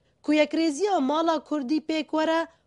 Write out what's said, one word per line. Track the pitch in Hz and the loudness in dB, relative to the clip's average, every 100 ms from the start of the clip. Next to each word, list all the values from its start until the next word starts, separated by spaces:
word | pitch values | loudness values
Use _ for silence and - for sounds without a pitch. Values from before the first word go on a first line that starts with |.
| _ _ | _ _
کو | - | -2
یک | 302 294 311 | 2 2 2
ریزیا | 330 277 415 359 | 0 0 0 0
مالا | 269 302 339 311 - | 0 0 0 -2 -2
کردی | 302 247 311 | -6 -2 -4
پیک | 311 320 302 | -2 -4 -2
وره | 311 320 320 330 _ | -2 0 0 -4 _